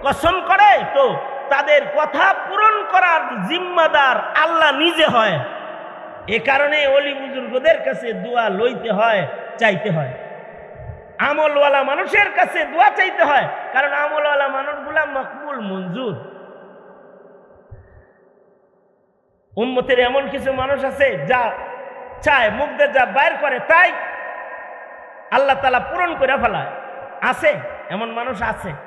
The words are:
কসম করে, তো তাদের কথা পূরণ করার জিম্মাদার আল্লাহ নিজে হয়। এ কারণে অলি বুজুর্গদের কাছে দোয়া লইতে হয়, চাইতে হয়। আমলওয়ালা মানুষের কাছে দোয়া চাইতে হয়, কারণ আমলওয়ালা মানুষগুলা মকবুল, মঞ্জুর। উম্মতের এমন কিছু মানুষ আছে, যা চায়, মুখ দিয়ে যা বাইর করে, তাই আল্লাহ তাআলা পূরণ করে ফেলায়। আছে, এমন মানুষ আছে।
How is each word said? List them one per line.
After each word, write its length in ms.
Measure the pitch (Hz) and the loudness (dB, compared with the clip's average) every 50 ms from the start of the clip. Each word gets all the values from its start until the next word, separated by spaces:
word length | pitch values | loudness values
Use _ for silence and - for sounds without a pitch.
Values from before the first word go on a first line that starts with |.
| - | 0
কসম 380 | 277 269 - - 330 370 370 | 0 -2 2 2 0 0 0
করে, 420 | - - 370 392 415 415 381 294 196 - - | 0 2 4 6 8 8 6 6 2 0 2
তো 220 | 277 269 - 180 - - - - - - - | 4 4 4 2 -2 -6 -8 -10 -10 -2 0
তাদের 320 | 277 269 294 285 302 285 - 294 - | 0 0 4 4 4 4 4 2 -2
কথা 380 | 277 302 302 - 277 359 392 381 - - - | -2 -2 0 0 2 2 2 2 0 -4 -6
পূরণ 360 | 381 415 427 440 427 415 381 - | -2 2 4 4 4 2 -2 2
করার 560 | - 370 370 349 339 311 - 269 254 220 180 208 | 2 4 4 4 2 2 0 -2 -6 -6 -4 -4
জিম্মাদার 880 | 311 359 370 359 359 349 320 302 311 294 277 262 247 - - - - | -4 -4 -4 -2 0 2 2 4 4 4 4 4 2 0 -2 -2 0
আল্লাহ 360 | 285 311 320 330 320 320 302 | 2 2 2 2 2 4 4
নিজে 340 | 277 269 311 349 330 320 311 | 4 2 2 0 2 2 2
হয়। 340 | 277 208 240 220 208 175 143 127 - - - - - - - - - - - - - - - - - | 4 4 4 4 4 2 -2 -4 -6 -10 -12 -12 -12 -14 -14 -14 -14 -16 -16 -16 -16 -16 -16 -8 -4
এ 120 | 202 226 | -4 0
কারণে 480 | 226 269 277 277 285 285 302 302 294 277 | 2 2 2 4 4 2 2 2 2 4
অলি 260 | 269 277 285 285 285 | 4 4 2 0 -6
বুজুর্গদের 720 | 269 269 269 247 262 247 226 220 254 262 311 - - - | -6 -8 -10 -8 -10 -8 -4 -4 2 4 4 4 4 2
কাছে 300 | - - 185 233 233 214 | -4 -4 -4 -6 -6 -6
দোয়া 360 | 185 180 240 240 240 226 214 | -6 -6 -2 -2 0 0 0
লইতে 420 | 190 185 226 247 247 190 - 226 | 0 0 0 0 -2 -2 -4 -4
হয়, 360 | 202 190 220 233 220 196 160 - - - - - - - | 0 2 2 2 2 2 0 -2 -6 -10 -12 -14 -6 0
চাইতে 340 | 240 220 196 165 - 208 | 0 2 2 0 -2 -2
হয়। 220 | 170 160 143 131 - - - - - - - - - - - - - - - - - - - - - - | -2 -2 -2 -4 -8 -12 -14 -16 -16 -16 -18 -18 -20 -20 -20 -20 -18 -18 -16 -16 -16 -16 -18 -20 -8 -4
আমলওয়ালা 640 | - 269 294 311 311 302 294 285 285 285 277 277 269 | -2 -2 0 0 0 0 2 2 2 4 4 2 2
মানুষের 480 | 269 277 320 381 - 349 415 415 392 | 0 -2 -2 -4 0 2 2 2 2
কাছে 340 | - - 370 - - 330 311 | 2 0 0 0 0 -4 -4
দোয়া 240 | 262 254 330 381 415 | -4 2 4 4 4
চাইতে 340 | - - 381 381 - - - | 4 2 0 0 2 2 2
হয়, 240 | 285 294 254 185 - - - - - - | 4 4 2 2 0 -6 -10 -10 -4 0
কারণ 200 | 262 277 285 285 | 0 0 0 0
আমলওয়ালা 540 | 285 294 302 302 302 294 294 294 277 277 277 | -2 -2 -2 -2 0 0 0 2 2 0 0
মানুষগুলা 580 | 269 269 277 285 294 285 262 285 311 320 311 | -2 -4 -6 -6 -8 -8 -10 -4 -2 -2 -2
মকবুল, 540 | 294 285 262 - - - 269 294 294 285 254 | -2 -4 -6 -6 -8 -10 -12 -12 -10 -10 -8
মঞ্জুর। 560 | 214 196 190 190 185 180 170 240 262 226 165 117 - - - - - - - - - - - - - - - - - - - - - - - - - - - _ _ _ - - - _ - - _ _ _ _ _ _ _ _ _ _ _ _ _ _ _ _ _ _ _ _ _ _ _ _ _ _ _ _ _ _ - 196 | -8 -8 -8 -8 -8 -8 -8 -6 -6 -6 -8 -8 -12 -16 -18 -20 -20 -20 -20 -20 -20 -20 -20 -20 -20 -20 -20 -20 -20 -20 -20 -20 -20 -20 -20 -20 -20 -20 -20 _ _ _ -20 -20 -20 _ -20 -20 _ _ _ _ _ _ _ _ _ _ _ _ _ _ _ _ _ _ _ _ _ _ _ _ _ _ _ _ _ _ -4 -4
উম্মতের 420 | 220 254 262 254 247 254 254 247 | -4 -2 0 -2 0 2 2 2
এমন 300 | 247 247 254 277 277 - | 4 2 2 0 -2 -2
কিছু 240 | - 277 208 262 262 | -8 -6 -4 -4 -2
মানুষ 300 | 262 254 269 285 269 277 | -2 -2 -2 -2 -2 -2
আছে, 340 | 269 269 - 285 269 233 147 | -4 0 0 0 0 0 -2
যা 340 | 147 165 247 247 240 214 - - - - - - - - - - - - - - | 0 0 2 2 2 -2 -4 -8 -12 -12 -12 -14 -14 -16 -16 -16 -16 -16 -16 -2
চায়, 280 | - 302 294 269 233 214 | 2 4 4 4 4 2
মুখ 200 | 196 233 285 285 | 0 -2 -4 -4
দিয়ে 180 | 262 311 294 277 | 2 2 2 4
যা 180 | 220 262 247 | 6 2 2
বাইর 280 | 214 196 269 294 330 - - | 4 4 2 2 2 2 0
করে, 180 | 294 285 262 240 | -2 -2 -2 -2
তাই 320 | 202 - 320 330 370 349 320 - - - - - - - - - - - - - - - - - - - - - - - - - - - | 0 4 6 6 6 4 2 -2 -8 -10 -10 -10 -12 -12 -12 -12 -14 -14 -14 -14 -16 -16 -16 -18 -18 -18 -18 -20 -20 -20 -20 -20 -10 0
আল্লাহ 240 | 214 247 277 277 269 269 | 2 2 4 4 2 2
তাআলা 180 | 269 262 254 247 | 2 2 2 2
পূরণ 360 | 180 - - 349 359 349 320 | 0 -2 -4 -2 -2 -2 0
করে 220 | - 269 254 269 262 | 0 2 2 2 2
ফেলায়। 300 | 226 226 196 156 135 - - - - - - - - - - - | 2 0 0 -2 -6 -6 -10 -12 -14 -14 -14 -14 -16 -16 -12 -4
আছে, 320 | - 240 247 - - 302 269 165 123 - - - - - | -2 -2 -2 2 2 2 2 2 -4 -10 -12 -12 -12 -8
এমন 220 | 170 196 226 233 | -6 -6 -6 -6
মানুষ 300 | 226 233 233 262 254 185 | -6 -6 -6 -6 -6 -4
আছে। 300 | 233 220 214 - - 190 151 143 - | -4 -4 -6 -6 -8 -10 -12 -12 -14